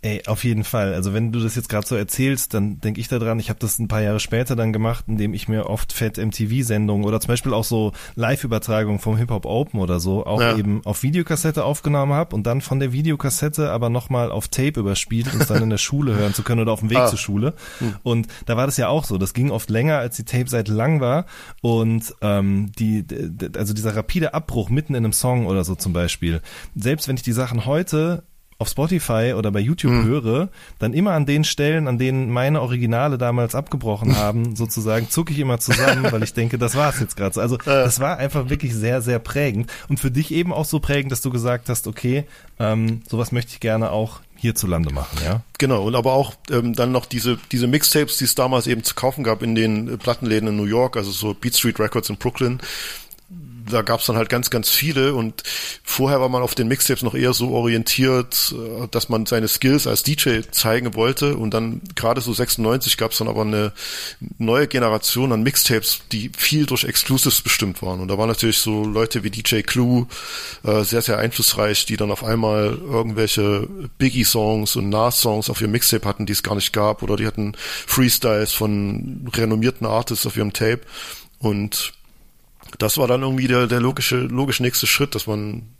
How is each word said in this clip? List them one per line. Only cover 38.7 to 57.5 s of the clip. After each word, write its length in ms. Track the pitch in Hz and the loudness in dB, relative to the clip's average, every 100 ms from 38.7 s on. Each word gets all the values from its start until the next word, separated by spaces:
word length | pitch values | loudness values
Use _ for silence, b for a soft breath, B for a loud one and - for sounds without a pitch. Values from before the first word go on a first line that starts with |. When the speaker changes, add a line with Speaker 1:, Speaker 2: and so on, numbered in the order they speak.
Speaker 1:
sehr, 280 | 113 113 127 | 0 0 0
sehr 180 | 117 120 | 0 -2
prägend. 500 | - 139 143 104 117 B B | 0 0 0 0 -4 B B
Und 100 | 143 | 0
für 120 | 135 | 0
dich 200 | 127 156 | 0 0
eben 220 | 160 175 | 0 0
auch 120 | 156 151 | -2 -2
so 140 | 156 | -2
prägend, 320 | - 143 135 | 0 0 0
dass 100 | 120 | -2
du 80 | 135 | -2
gesagt 360 | 123 117 123 120 | -2 0 -2 -2
hast, 200 | 120 - | -4 -4
okay, 380 | 110 123 135 143 B B - | -4 -2 -2 -4 B B -4
ähm, 420 | 107 110 113 113 - | 0 2 0 -2 -4
sowas 220 | 113 120 | -4 -2
möchte 200 | 120 117 | -2 -4
ich 60 | - | -4
gerne 320 | 117 110 110 | -2 0 0
auch 300 | 104 110 - - - | -2 -4 -6 -20 -4
hierzulande 560 | 117 110 98 85 80 | -2 0 0 0 0
machen, 260 | 69 69 73 | -2 -6 -4
ja? 180 | 76 104 - - | -2 -2 -4 -2
Speaker 2:
Genau, 240 | 139 120 | 2 2
und 100 | 101 123 | 2 2
aber 180 | 123 | 4
auch, 200 | 131 135 - - | 2 0 -4 -2
ähm, 240 | 120 117 | 0 0
dann 180 | 117 123 | 0 2
noch 140 | 127 - | 0 -2
diese, 320 | 127 120 120 - | -2 0 -2 -2
diese 160 | 123 123 | 0 2
Mixtapes, 500 | 147 - 151 147 - | 4 4 4 2 0
die 60 | |
es 100 | 127 | 0
damals 320 | - 127 127 113 | 2 2 2 2
eben 160 | 117 | -2
zu 120 | - - | -2 0
kaufen 280 | 127 139 | -2 0
gab 200 | 117 110 | -2 0
in 100 | 117 | 2
den, 340 | 113 110 107 117 | 2 4 2 -2
äh, 100 | 113 | -4
Plattenläden 520 | - 117 120 107 110 | -2 -2 2 2 2
in 60 | 104 | 0
New 80 | 104 | 2
York, 320 | 110 127 117 | 2 2 0
also 140 | 101 | -4
so 220 | 95 107 98 | -2 -4 -2
Beat 200 | 120 - | 0 2
Street 240 | 117 - | 0 0
Records 300 | 107 120 - | 0 0 -4
in 80 | 104 | -4
Brooklyn. 420 | 123 - 127 123 B B B B B - _ 175 139 120 113 | -4 0 -2 -2 B B B B B -20 _ -18 -16 -14 -4
Da 140 | 117 | -2
gab's 240 | 104 117 - | 0 0 0
dann 100 | 113 | 0
halt 100 | 113 | 0
ganz, 220 | 123 120 | 0 0
ganz 200 | 120 110 | -2 2
viele 420 | - 147 135 135 | 2 2 2 2
und 300 | 135 113 - B B B B | 2 -2 -6 B B B B
vorher 360 | - - 135 139 | -6 0 4 4
war 80 | 127 | 4
man 120 | 127 | 2
auf 140 | 123 - | 0 0
den 120 | 117 | 2
Mixtapes 360 | 135 - 127 | 2 2 2
noch 100 | 123 | 0
eher 180 | 65 127 | 2 2
so 200 | 123 123 | 2 0